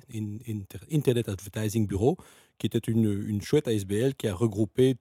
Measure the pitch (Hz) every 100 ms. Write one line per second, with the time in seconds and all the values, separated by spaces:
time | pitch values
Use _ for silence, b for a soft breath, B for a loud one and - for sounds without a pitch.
0 | - 113 107 104 117 107 98 - - 156
1 | 139 120 113 101 98 113 110 107 104 98
2 | 113 185 B B B _ 117 120 - 113
3 | 110 101 107 104 - 151 139 110 98 101
4 | 131 135 117 92 117 101 107 - 131 127